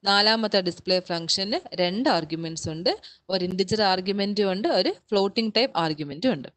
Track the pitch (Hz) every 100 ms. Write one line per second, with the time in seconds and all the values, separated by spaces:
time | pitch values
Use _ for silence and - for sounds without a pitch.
0 | 196 202 214 226 220 202 180 170 - 185
1 | 180 170 165 - 196 311 - - 175 196
2 | 285 180 156 165 165 165 170 160 190 403
3 | - - - 185 180 185 190 214 202 185
4 | 185 202 202 208 196 185 262 226 226 415
5 | _ 208 196 196 226 220 269 214 165 151
6 | 147 143 254 165 123